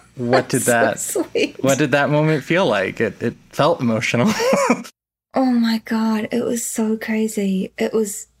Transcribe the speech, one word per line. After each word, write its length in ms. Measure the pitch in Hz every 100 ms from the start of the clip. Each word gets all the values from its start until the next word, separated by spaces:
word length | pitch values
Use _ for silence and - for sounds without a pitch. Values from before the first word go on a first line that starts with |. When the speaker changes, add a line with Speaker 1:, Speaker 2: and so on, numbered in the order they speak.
| - -
Speaker 1:
what 320 | 120 127 123
did 140 | 131
Speaker 2:
<laughs> 0 |
that's 20 |
Speaker 1:
that, 340 | 113 120 113 -
Speaker 2:
so 220 | - 403 311
sweet. 320 | - - -
Speaker 1:
what 140 | 135 135
did 120 | 147
that 160 | 143 139
moment 320 | 147 156 156
feel 240 | - 170 180
like? 340 | 104 98 101
It, 200 | 110 -
it 120 | 117 - _
felt 300 | - 147 170
emotional. 480 | 123 113 117 120 160 220
<laughs> 40 | 480 571 523 - - - _ _ _
Speaker 2:
Oh 120 | - 262
my 320 | 240 233 226 -
God, 420 | 220 220 220 214
it 140 | 240
was 220 | - 240 -
so 320 | - 220 220
crazy. 760 | - 220 220 214 196 190 - -
It 160 | 220
was 320 | 220 208 - - _